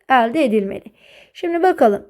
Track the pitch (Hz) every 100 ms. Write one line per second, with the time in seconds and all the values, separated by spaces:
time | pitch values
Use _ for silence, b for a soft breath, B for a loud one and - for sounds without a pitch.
0 | - 262 233 285 269 214 196 - - b
1 | b b b - 359 339 370 339 240 202